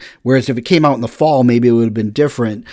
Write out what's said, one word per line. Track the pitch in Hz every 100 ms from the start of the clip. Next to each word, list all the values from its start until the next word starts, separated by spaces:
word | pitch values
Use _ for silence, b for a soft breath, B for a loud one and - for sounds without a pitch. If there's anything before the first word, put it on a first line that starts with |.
| B B
whereas | 120 131 123
if | 123
it |
came | 117 170 151
out | 123
in |
the | 117
fall, | - 156 139
maybe | 123 117 120
it |
would | 117 113
have |
been | 110 107
different. | 107 147 - 113 107 -